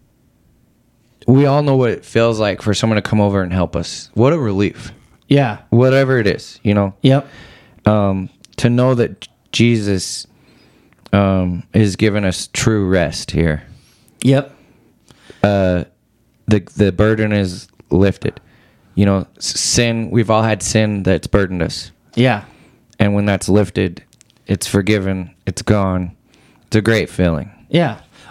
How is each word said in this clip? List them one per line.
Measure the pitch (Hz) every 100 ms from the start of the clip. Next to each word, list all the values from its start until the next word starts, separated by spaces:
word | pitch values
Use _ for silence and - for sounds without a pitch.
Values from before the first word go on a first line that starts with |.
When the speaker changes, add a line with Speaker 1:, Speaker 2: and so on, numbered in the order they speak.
| _ _ _ _ _ _ _ _ _ _ _ _ -
Speaker 1:
we | 131 143
all | 143
know | 147 135
what | 123
it | 92
feels | - 117 117 110
like | 104 95
for | 107
someone | 98 113 107
to |
come | - 107
over | 101 98
and | 90
help | 90 87 78
us. | 82 - -
What | - 127
a | 165
relief. | 117 98 104 - - - _ _ -
Speaker 2:
Yeah. | 139 127 104 -
Speaker 1:
Whatever | 117 127 135 131 131
it | 101
is, | - - -
you | 110
know? | 104 98 -
Speaker 2:
Yep. | 131 139 - - - - _ _ -
Speaker 1:
Um, | 107 98 95 92 - - -
to | 120
know | 120 127
that | 123 117 - - _ _
Jesus, | - 120 113 104 95 - - - _ _ _ _ _ _ _ -
um, | 101 98 95 90 87 -
is | 107 107 90
giving | 107 101
us | 98 - -
true | - - 107 95
rest | 92 78 - -
here. | 78 82 76 - - _ _ _ _
Speaker 2:
Yep. | 127 135 - - _ _ _ _ _ _ - -
Speaker 1:
Uh, | 104 101 92 90 - _ _ _ _ _ -
the, | 104 85 -
the | 101
burden | 90 107 110 107
is | 104 95 87 - _ _
lifted. | 82 98 - - - - _ _ _ _
You | - 101
know, | 98 - _
s-, | - -
sin, | - - 120 113 113
we've | 117 107
all | 110
had | 110 104
sin | - 113 107 104
that's | 95 90 -
burdened | 104 92 90
us. | 80 - - - _
Speaker 2:
Yeah. | - 127 104 - _ _ _ _ -
Speaker 1:
And | 101
when | 101
that's | 104 98 -
lifted, | 101 98 - 92 - - _ _ _ -
it's | 101 -
forgiven, | 101 95 104 95 95 90 - -
it's | -
gone. | - 104 95 92 90 - _ _ _ _ _
It's | 107
a |
great | 107 110 82
feeling. | - 90 78 101 - -
Speaker 2:
Yeah. | 170 156 107 - _ -